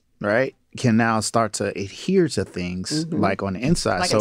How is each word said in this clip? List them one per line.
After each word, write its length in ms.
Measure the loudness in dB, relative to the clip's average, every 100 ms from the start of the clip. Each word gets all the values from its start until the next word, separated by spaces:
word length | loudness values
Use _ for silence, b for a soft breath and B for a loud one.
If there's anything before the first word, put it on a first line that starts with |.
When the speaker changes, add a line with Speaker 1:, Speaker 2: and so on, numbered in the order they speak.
| _ _
Speaker 1:
right, 360 | 0 2 0 -4 _ -2
can 220 | 2 4
now 220 | 4 2
start 340 | 0 0 0
to 140 | -2 -4 -4
adhere 480 | -8 -8 0 2 2
to 140 | 0
things, 640 | -4 -6 -6 -6 -4 -4 -4
Speaker 2:
Mm-hmm. 160 | 0
Speaker 1:
like, 220 | 0 0
on 100 | -4
the 60 | -4
inside. 400 | 0 0 0 0
Speaker 3:
Like 100 | 0
Speaker 1:
So, 80 | 2